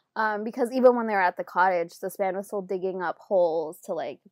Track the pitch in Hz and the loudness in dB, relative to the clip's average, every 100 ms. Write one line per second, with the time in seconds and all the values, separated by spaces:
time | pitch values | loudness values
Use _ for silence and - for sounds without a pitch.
0 | _ - 220 208 214 233 240 262 247 240 | _ -4 -4 -4 -6 -4 -2 6 6 6
1 | 226 202 185 180 180 175 185 180 170 - | 2 2 2 0 -4 2 4 2 -2 -8
2 | 190 - 190 185 196 208 185 190 185 185 | -8 -4 -4 -4 -6 -8 -6 -6 -4 -4
3 | 175 - - 196 175 160 156 180 - 170 | -6 -6 -2 2 2 0 -6 -10 -10 -8
4 | 143 139 196 | -8 -12 _